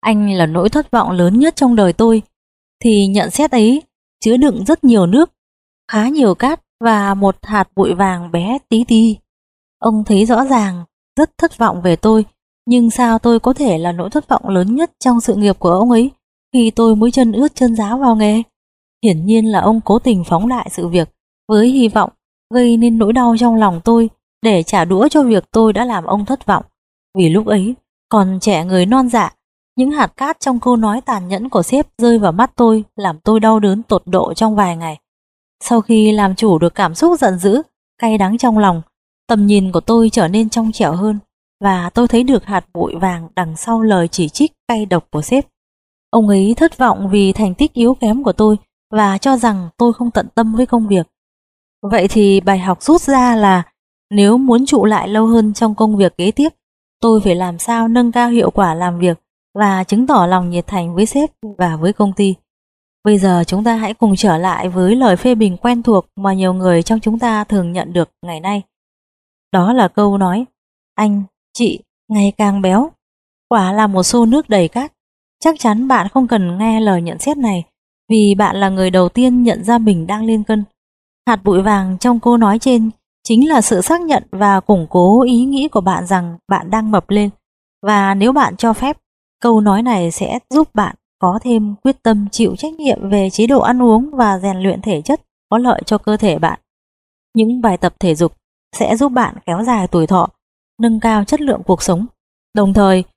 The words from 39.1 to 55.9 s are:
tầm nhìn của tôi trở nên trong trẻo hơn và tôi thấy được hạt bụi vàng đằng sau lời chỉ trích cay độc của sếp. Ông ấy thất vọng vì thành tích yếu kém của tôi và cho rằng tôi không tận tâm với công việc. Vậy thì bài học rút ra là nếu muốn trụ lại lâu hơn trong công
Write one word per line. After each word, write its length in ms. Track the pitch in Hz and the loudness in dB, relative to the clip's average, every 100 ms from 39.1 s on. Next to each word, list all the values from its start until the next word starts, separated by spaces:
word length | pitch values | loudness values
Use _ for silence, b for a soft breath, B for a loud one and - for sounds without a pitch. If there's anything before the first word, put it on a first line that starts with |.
| _ _ | _ _
tầm 180 | 226 202 | 0 2
nhìn 260 | 208 190 | 2 2
của 80 | 170 | -2
tôi 300 | - 226 226 | 0 2 2
trở 180 | 226 165 | 2 0
nên 220 | 208 220 | 0 -2
trong 220 | 233 220 | -2 -4
trẻo 240 | 220 170 170 | -2 -2 -2
hơn 240 | 208 208 _ _ _ _ | -4 -4 _ _ _ _
và 260 | 196 185 175 | -4 -2 -4
tôi 180 | 233 240 | -2 0
thấy 160 | 233 | 0
được 220 | 247 247 - | 2 0 0
hạt 200 | 196 - | -6 -6
bụi 220 | 170 165 165 | -8 -6 -4
vàng 320 | 185 175 165 - | -4 -4 -10 -8
đằng 200 | 170 160 | -6 -8
sau 240 | - 226 | -4 -2
lời 260 | 220 196 170 | 2 0 0
chỉ 220 | - 156 | -2 -6
trích 220 | - 302 _ - | -2 -4 _ -6
cay 180 | 233 208 | -6 -2
độc 220 | 175 - | -4 -4
của 100 | 151 | -8
sếp. 240 | 151 262 277 _ _ _ _ _ _ | -2 -2 -2 _ _ _ _ _ _
Ông 180 | 233 214 | 0 2
ấy 260 | 196 196 233 | 2 0 0
thất 200 | 320 - | 0 0
vọng 320 | 254 196 196 | -2 0 -2
vì 220 | 202 196 | 0 0
thành 220 | 190 214 180 | 0 -4 0
tích 180 | 302 | -2
yếu 200 | - 233 | 0 0
kém 300 | 262 220 233 | 0 -2 -2
của 100 | 269 | -2
tôi 240 | 269 214 214 _ _ _ | 0 0 0 _ _ _
và 260 | 214 202 196 | -2 0 0
cho 200 | 277 262 | -2 0
rằng 320 | 233 196 175 _ | 0 -2 -8 _
tôi 160 | 240 | -2
không 180 | 226 240 | 0 -4
tận 160 | 226 - - | -4 -4 -2
tâm 200 | 226 220 | -2 -2
với 100 | 254 | -2
công 220 | 240 214 | -2 0
việc. 200 | 196 - _ _ _ _ _ _ _ 202 | -2 -2 _ _ _ _ _ _ _ -4
Vậy 160 | 220 190 | 0 0
thì 320 | 226 202 196 | 2 4 4
bài 200 | 190 196 | 2 -2
học 240 | 185 175 | -2 -4
rút 180 | - 330 | 2 0
ra 340 | - 269 247 226 | 2 2 2 2
là 280 | 202 185 175 _ _ _ _ | 2 2 -2 _ _ _ _
nếu 280 | 208 202 240 | 2 4 4
muốn 280 | 269 233 269 | 2 2 2
trụ 200 | 285 208 | 2 2
lại 220 | 214 175 | 0 -2
lâu 200 | 214 226 | 0 2
hơn 260 | 233 214 | 2 2
trong 220 | 208 226 208 | 0 -2 0
công 220 | 220 | 0